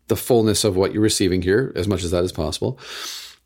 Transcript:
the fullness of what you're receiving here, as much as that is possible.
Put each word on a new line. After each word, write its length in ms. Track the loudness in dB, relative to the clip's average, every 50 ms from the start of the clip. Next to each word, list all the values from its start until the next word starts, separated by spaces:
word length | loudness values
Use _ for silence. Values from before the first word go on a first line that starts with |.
| _
the 80 | -4 -4
fullness 480 | -2 2 2 4 4 4 4 2 2 2
of 120 | 2 2
what 160 | 2 2 0 2
you're 80 | 2
receiving 400 | 2 2 2 2 2 2 2 0
here, 320 | 2 2 2 2 0 -2 -4
as 120 | -4 -2 -2
much 140 | -2 -2 -2
as 80 | -2
that 120 | -2 0 0
is 80 | -2
possible. 480 | -2 -4 -4 -4 -4 -2 -4 -4 -6 -6 -12 -16 -14 -12 -12 -12 -12 -14 -16 -18 -20 _ _